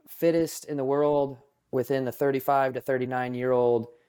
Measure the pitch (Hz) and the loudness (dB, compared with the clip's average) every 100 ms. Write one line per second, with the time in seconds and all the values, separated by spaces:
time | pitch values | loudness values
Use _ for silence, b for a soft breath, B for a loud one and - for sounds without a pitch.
0 | - - 165 165 160 - - 147 131 143 | -20 -2 2 2 0 -4 -8 -4 0 2
1 | 147 147 139 127 _ _ _ 131 120 135 | 2 2 0 -4 _ _ _ -2 0 0
2 | 127 - 139 135 135 139 135 123 - 131 | -2 -2 0 0 2 2 0 -2 -2 -2
3 | 123 127 123 123 127 123 120 120 113 b | -2 -4 -4 -2 0 2 4 2 -2 b